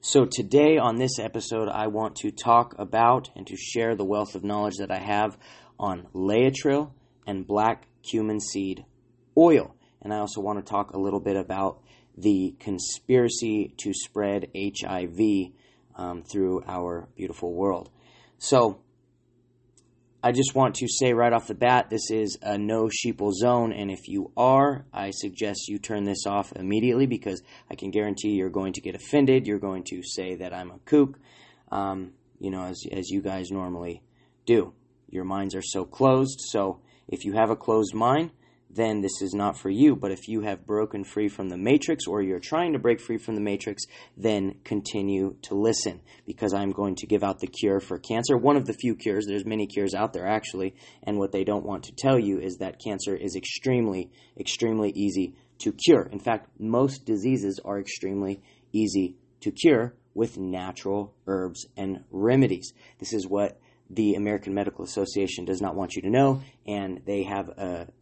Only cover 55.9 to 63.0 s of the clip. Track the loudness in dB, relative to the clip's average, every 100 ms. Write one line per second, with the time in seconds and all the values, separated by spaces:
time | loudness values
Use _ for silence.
55.9 | 6 6 -4 -2 -2 -4 _ 0 2 2
56.9 | 0 -2 0 2 0 0 -4 -6 -8 -6
57.9 | -8 -6 -4 -4 -6 _ _ _ 0 0
58.9 | 2 -2 -4 _ _ -6 4 4 6 2
59.9 | -6 _ -2 -2 -2 -6 -4 -6 -6 -4
60.9 | -4 -4 _ -4 -2 -2 -8 -16 -8 -6
61.9 | -6 -8 0 4 4 4 0 -8 _ -20
62.9 | _